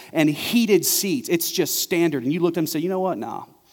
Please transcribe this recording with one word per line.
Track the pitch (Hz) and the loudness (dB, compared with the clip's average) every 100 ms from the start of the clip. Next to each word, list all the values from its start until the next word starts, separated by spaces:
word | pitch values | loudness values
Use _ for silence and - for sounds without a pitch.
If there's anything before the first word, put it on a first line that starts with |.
| - | -6
and | - 156 | 0 2
heated | 147 - 233 226 190 151 | 2 0 2 4 4 2
seats. | - 202 151 - | 0 0 -2 0
It's | 170 - | -2 0
just | - 160 - | -2 -2 -2
standard." | - 175 170 143 | -2 2 2 0
And | 123 | -2
you | 170 | 0
looked | 170 | 0
at | 170 | 0
them | |
and | 156 | -2
said, | 160 | -2
"You | 170 | -2
know | 190 | 0
what? | 185 131 | -2 -4
Nah, | 113 - - _ _ | -6 -10 -12 _ _